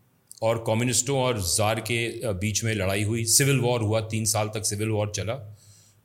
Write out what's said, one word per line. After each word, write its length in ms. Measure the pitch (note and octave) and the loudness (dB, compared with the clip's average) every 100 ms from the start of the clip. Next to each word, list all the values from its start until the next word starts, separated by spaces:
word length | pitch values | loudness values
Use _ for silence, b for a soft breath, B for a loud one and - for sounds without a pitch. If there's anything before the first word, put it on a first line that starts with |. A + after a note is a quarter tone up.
| _ _ - - | _ _ -20 -2
और 220 | A2+ A#2 A2+ | 0 0 0
कम्युनिस्टों 520 | A2 B2 A2+ C#3+ C3+ | 2 2 0 0 0
और 240 | B2+ A2 | 0 0
ज़ार 380 | F2 - G#2 A2+ | 0 2 2 0
के, 420 | - A#2 A#2 A#2 | -2 -2 -2 -4
अ, 100 | A2+ | -4
बीच 320 | F#2 G#2+ G#2 | -2 -2 -2
में 100 | A2+ | -2
लड़ाई 280 | G#2+ F#2+ G2+ | 0 0 0
हुई, 220 | G#2 A#2 | 0 0
सिविल 340 | A2+ - C#3 C3 | 2 4 4 4
वॉर 220 | A#2+ A#2+ | 2 2
हुआ, 200 | G#2+ A2+ | 2 0
तीन 240 | G#2+ A2 | 0 -2
साल 240 | A2 G#2+ G#2+ | 0 0 -2
तक 160 | A2 | -2
सिविल 240 | G2 G#2 A2 | -4 -2 -2
वॉर 220 | G#2 G#2 | 0 -2
चला। 480 | F#2+ F#2+ C3+ - b b b b b | -4 -6 -6 -10 b b b b b